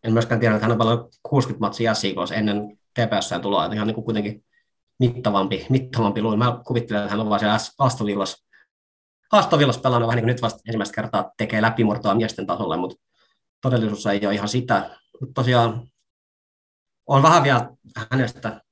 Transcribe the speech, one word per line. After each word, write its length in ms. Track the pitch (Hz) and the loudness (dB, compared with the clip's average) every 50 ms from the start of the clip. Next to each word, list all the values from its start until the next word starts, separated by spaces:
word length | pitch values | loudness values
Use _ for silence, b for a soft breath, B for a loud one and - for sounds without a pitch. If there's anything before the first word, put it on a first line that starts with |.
| - | 0
En 80 | 117 | 2
myöskään 280 | 113 113 113 - 120 110 | 2 2 2 2 0 2
tiedä, 140 | 117 113 110 | 2 2 2
että 100 | 104 107 | 2 2
hän 80 | 113 | 0
on 60 | 120 107 | 2 2
pelannut 380 | 110 110 120 120 - - _ _ | 2 2 2 0 -2 -10 _ _
kuusikymmentä 440 | _ - - 139 123 - 104 - 110 | _ 0 0 0 0 0 -2 -4 -4
matsia 280 | 98 - - 117 113 107 | -4 -2 -2 0 0 0
S 100 | - - | 0 -2
I 100 | 98 92 | -4 -2
K:ssa 200 | 92 87 85 85 | -4 -6 -4 -2
ennen 440 | 110 107 107 101 104 104 - - _ _ _ _ | -2 0 0 -2 -2 -4 -8 -14 _ _ _ _
T 160 | - 117 107 | -4 -2 0
P 120 | 107 98 | 0 -2
S:ään 200 | - - - 87 | -2 -2 -6 -4
tuloa, 220 | 90 101 101 90 78 | -2 -2 0 0 0
että 100 | 85 104 | -2 -2
ihan 120 | 107 107 | -2 -2
niinku 160 | 110 110 120 | -2 -4 -4
kuitenkin 420 | 113 - 110 104 104 104 104 - _ _ _ _ _ _ _ _ _ _ _ _ | -4 -4 -4 -2 -2 -4 -6 -10 _ _ _ _ _ _ _ _ _ _ _ _
mittavampi, 680 | 127 120 120 123 123 107 101 98 95 95 95 95 - - | 0 0 0 -2 -4 0 0 2 0 0 -2 -6 -2 0
mittavampi 540 | 131 135 131 - - 127 113 101 101 113 | 0 0 0 -2 -2 0 0 0 0 0
luin. 160 | 107 113 107 104 | -2 0 0 2
Mä 220 | 123 123 117 - - | 0 0 0 -4 -8
kuvittelin, 360 | - 123 117 117 - 107 104 | -4 -4 -4 -4 -2 -4 -4
että 80 | 101 101 | -4 -2
hän 100 | 104 107 | -4 -2
on 80 | 110 107 | -2 0
vaan 120 | 104 98 | 0 0
siellä 180 | 110 104 107 110 | 2 0 0 0
S-, 160 | - - _ _ | -2 -6 _ _
Aston 280 | 139 127 - - 110 | 0 0 0 0 -2
Villassa, 400 | 104 101 98 95 92 - _ _ _ b b b b _ _ _ _ _ _ _ _ _ _ _ _ | -2 -2 -2 -4 -6 -6 _ _ _ b b b b _ _ _ _ _ _ _ _ _ _ _ _
Aston 260 | - 208 190 - 170 147 | 2 2 4 4 4 4
Villassa 220 | 143 131 120 - | 4 2 2 0
pelannut 260 | - 131 123 120 117 | 0 0 2 2 2
vähän 100 | 113 117 | 2 0
niin 80 | 117 110 | 2 2
kuin 80 | 113 | 0
nyt 100 | 123 120 | 0 0
vasta 180 | - 107 - - _ | -2 -4 -4 -6 _
ensimmäistä 280 | 113 113 107 98 - - | -6 -4 -4 -4 -4 -4
kertaa 380 | - 107 107 - 98 - - _ | -6 -6 -2 -2 -4 -4 -4 _
tekee 260 | - 110 107 - 107 | -6 -6 -2 0 2
läpimurtoa 520 | 110 113 110 - 113 107 104 104 - 107 98 | 2 2 2 2 2 2 2 0 0 0 0
miesten 320 | 113 113 104 - - 98 | 2 0 -2 -4 -8 -6
tasolle, 300 | 90 87 - 107 85 78 | -6 -4 -4 -4 -4 -4
mut 240 | 87 90 - - _ _ _ _ _ _ _ _ _ _ _ _ _ | -4 -4 -6 -8 _ _ _ _ _ _ _ _ _ _ _ _ _
todellisuus 460 | - 131 123 120 110 107 104 104 - | -2 0 2 2 0 0 -2 -4 -2
ei 200 | 107 101 101 104 | -2 -2 0 0
ole 80 | 98 101 | 0 0
ihan 140 | 101 101 101 | 0 -2 -2
sitä. 500 | 120 123 120 - 117 95 - - - - _ _ _ - | -2 -2 0 0 0 0 0 -4 -14 -20 _ _ _ -14
Mut 100 | 131 - - | -14 -8 -4
tosiaan 540 | - 120 123 127 120 117 117 110 123 120 - _ _ _ _ _ _ _ _ _ _ _ _ _ _ _ _ _ _ _ _ _ _ _ | -2 2 4 4 4 4 2 0 -6 -10 -14 _ _ _ _ _ _ _ _ _ _ _ _ _ _ _ _ _ _ _ _ _ _ _
on 160 | - 139 139 | 2 4 6
vähän 200 | 139 160 165 170 | 8 8 6 6
vielä 280 | 139 143 131 120 117 - - _ _ - _ - 110 - | 6 4 2 2 0 -4 -14 _ _ -18 _ -14 -8 -4
hänestä 520 | 127 135 123 110 - - - 110 - - _ _ | 0 0 0 -2 -4 -8 -10 -10 -10 -10 _ _